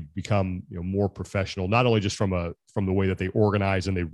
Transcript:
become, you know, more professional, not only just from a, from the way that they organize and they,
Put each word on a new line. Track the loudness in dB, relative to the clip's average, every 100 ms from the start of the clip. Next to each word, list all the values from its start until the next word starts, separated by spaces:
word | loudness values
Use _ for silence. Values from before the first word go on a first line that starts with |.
| 0 -8
become, | 0 0 0 -4 -8
you | -8
know, |
more | -4 0 0
professional, | -2 -6 -4 -4 -2 0
not | 2 4
only | 4
just | 2 0
from | 0
a, | 0 -4 -8 _
from | -4 0
the |
way | 2 2
that | 0
they | -2
organize | 2 2 4 2 0 0
and | -2
they, | -4